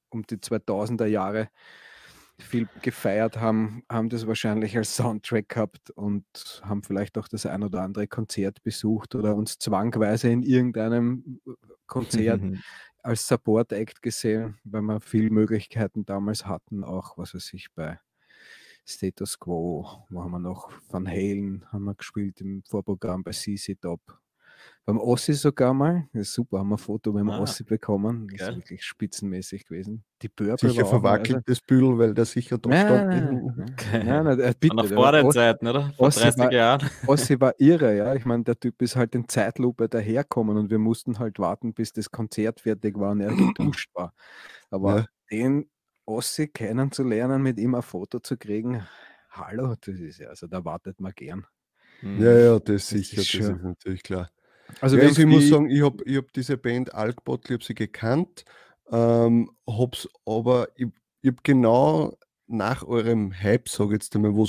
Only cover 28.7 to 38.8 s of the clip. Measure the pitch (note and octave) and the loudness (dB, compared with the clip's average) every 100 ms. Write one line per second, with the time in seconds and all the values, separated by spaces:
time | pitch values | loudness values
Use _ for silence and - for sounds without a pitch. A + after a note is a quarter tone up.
28.7 | F2 - - G2+ - G2 F#2 - G2+ - | -16 -14 -10 -10 -8 -8 -8 -10 -14 -12
29.7 | E2+ G2 A2 - _ A2+ - G#2 B2 - | -12 -10 -14 -16 _ -12 -6 -4 0 2
30.7 | A#2+ G2+ A2+ G2 G2+ A2+ B2+ B2 B2 - | 2 2 2 4 2 0 -2 -2 -2 2
31.7 | C3 C3 A#2 A2+ G#2+ A#2 B2 - A#2+ B2 | 4 6 4 4 2 0 -2 -4 -2 2
32.7 | D#3 G#3 G#3 G3 F3+ - B2 B2+ B2 B2 | 4 6 4 4 0 0 -2 -4 -8 -10
33.7 | C3 G#2 A2+ A2 D3 D#3 C3 B2 A#2+ D#3+ | -10 -4 -2 0 2 2 2 2 2 2
34.7 | A2 G#2 G#2+ C3 D3+ C3+ B2 A#2 A2+ A2+ | 2 2 6 6 8 6 6 6 4 0
35.7 | C3+ C#3+ - C3+ C#3 A#2 A#2+ B2 B2 A2+ | -2 -2 2 4 6 4 6 4 6 6
36.7 | C#3 C#3 - B2+ C#3 C3 B2+ C3 - C3+ | 4 0 -2 2 2 2 4 4 6 6
37.7 | E3+ B2+ G#2 A2 C3+ B2 A#2 A#2 A#2 A#2+ | 6 6 4 2 -2 0 0 0 -2 -4
38.7 | - | -4